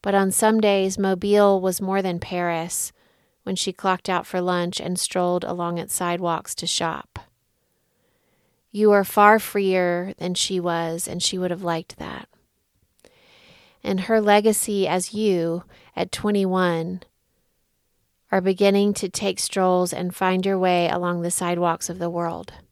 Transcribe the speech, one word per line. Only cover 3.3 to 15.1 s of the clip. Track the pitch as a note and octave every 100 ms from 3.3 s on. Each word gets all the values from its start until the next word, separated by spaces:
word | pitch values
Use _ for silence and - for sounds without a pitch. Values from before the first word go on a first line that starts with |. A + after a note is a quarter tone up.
| _
when | - F#3+
she | -
clocked | F3+ G3 F#3 -
out | F3+ -
for | F#3
lunch | F3+ F3+ F3 -
and | - F3+
strolled | - F#3 F3+ F3
along | - F3 F3 E3+
its | -
sidewalks | - F3 F3 F3 D#3+ - -
to | F3
shop. | - E3+ D2 - - - _ _ _ _ _ _ _ _ _ _ _ _ _ _
You | G#3 G#3+
are | G3+
far | F#3+ - G#3 A3
freer | - G#3 F#3+ F#3 F3+ F3 F#3 -
than | F3+
she | F3+ - F#3
was, | F3 E3+ E3 E3 -
and | F3+
she | - F#3
would | F3+
have | F3+
liked | F#3 E3 E3 -
that. | C#2 C2+ - _ _ _ _ _ _ _ _ _ _ _ _ - _ _
And | G#3 F#3+
her | F#3 A3
legacy | G#3 G#3 G#3+ G#3 - G3+ F#3+
as | F3+ -